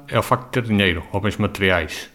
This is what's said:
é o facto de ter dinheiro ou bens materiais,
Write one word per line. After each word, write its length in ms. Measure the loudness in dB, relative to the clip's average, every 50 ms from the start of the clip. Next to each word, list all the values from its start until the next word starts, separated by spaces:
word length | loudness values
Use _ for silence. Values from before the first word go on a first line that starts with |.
| -12 -2
é 100 | -2 -2
o 40 | 2
facto 220 | 2 0 -2 -2
de 60 | -4 -4
ter 100 | -4 0
dinheiro 400 | 2 2 4 4 4 2 0 -4 -6
ou 100 | -6 -2
bens 180 | -2 -2 -2 0
materiais, 720 | -2 -2 0 0 2 2 4 2 0 -2 -8 -10 -12 -14